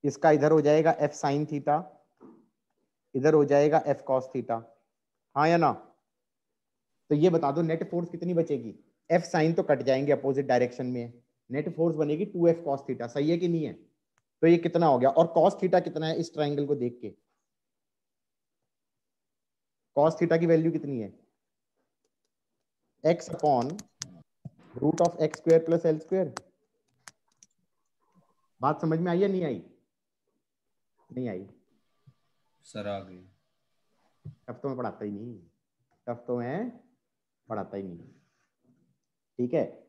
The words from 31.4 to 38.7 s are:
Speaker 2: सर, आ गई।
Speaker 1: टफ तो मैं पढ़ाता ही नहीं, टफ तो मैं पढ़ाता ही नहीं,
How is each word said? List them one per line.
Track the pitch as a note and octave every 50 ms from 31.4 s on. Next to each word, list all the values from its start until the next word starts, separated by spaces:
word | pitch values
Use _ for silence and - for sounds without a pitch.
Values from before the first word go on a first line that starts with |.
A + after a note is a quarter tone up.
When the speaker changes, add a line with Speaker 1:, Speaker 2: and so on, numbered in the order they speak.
| G2 G2 - _ _ _ _ _ _ _ _ _ _ - _ _ _ _ _ _ _ _ _ _ _
Speaker 2:
सर, | - - G#2+ G2+ G#2
आ | G2+ G2
गई। | F#2+ F#2+ F#2 F2+ F#2 _ _ _ _ _ _ _ _ _ _ _ _ _ _ _ _ _ _ _ _ D3 - _ _ -
Speaker 1:
टफ | B2 - -
तो | C#3+
मैं | C3
पढ़ाता | B2 A#2+ A2 - - G#2
ही | G#2
नहीं, | G2+ G2+ A2 B2 A#2 G2 E2+ _ _ _ _ _ _ _ _ _ _ _ _
टफ | - A#2 A#2+ -
तो | - B2 B2
मैं | A#2 A#2+ C#3 F#3 A#3 B3 - - _ _ _ _ _ _ _ _ _ _ _ _ _ _
पढ़ाता | A2 G#2 F#2+ - G2+
ही | G2+ G2
नहीं, | F#2 F2 E2+ D#2+ C#2 - _ _ _ _ _ _ _ _ _ _ _